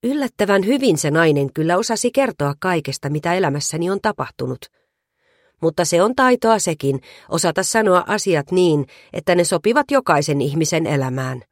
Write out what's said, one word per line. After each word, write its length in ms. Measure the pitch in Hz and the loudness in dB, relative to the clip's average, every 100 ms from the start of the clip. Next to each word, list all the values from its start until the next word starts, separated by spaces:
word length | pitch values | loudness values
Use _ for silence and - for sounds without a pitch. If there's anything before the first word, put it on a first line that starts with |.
Yllättävän 640 | 233 294 269 _ 202 202 196 | -2 -2 -4 _ 2 2 2
hyvin 320 | 269 254 160 | 2 2 0
se 120 | 156 | 2
nainen 420 | 156 165 147 139 | 2 4 2 0
kyllä 240 | - 160 175 | -2 0 0
osasi 340 | 226 226 247 | 0 -2 0
kertoa 440 | 262 262 - 143 143 | 0 -2 -2 -4 -4
kaikesta, 500 | 190 175 151 135 139 | -2 -2 -4 -8 -6
mitä 240 | 151 160 | -4 -2
elämässäni 560 | 180 175 143 143 160 170 | 0 0 -2 -4 -4 -4
on 100 | 196 | -2
tapahtunut. 580 | 214 208 120 _ 127 131 - _ _ _ _ _ _ _ _ _ | -4 -4 -8 _ -8 -8 -14 _ _ _ _ _ _ _ _ _
Mutta 240 | 160 160 | -4 -2
se 180 | 175 170 | 0 2
on 120 | 202 | 2
taitoa 440 | 247 254 247 220 185 | 2 2 4 2 2
sekin, 420 | - 160 139 135 - - - | 0 -4 -2 -4 -6 -20 -8
osata 340 | - 180 160 | -2 -2 -2
sanoa 420 | 190 226 214 180 - | -2 0 2 2 2
asiat 440 | 208 196 160 143 | -4 0 -2 0
niin, 360 | 185 180 151 135 - - | 2 2 2 -2 -10 -14
että 220 | - - | -10 0
ne 100 | 175 | 2
sopivat 460 | 175 180 202 240 277 | 2 0 2 0 2
jokaisen 500 | 277 254 151 147 143 | 0 2 0 2 -2
ihmisen 460 | 135 143 156 165 165 | -2 -2 0 0 0
elämään. 560 | 143 131 131 131 127 - | -2 -2 -4 -6 -10 -14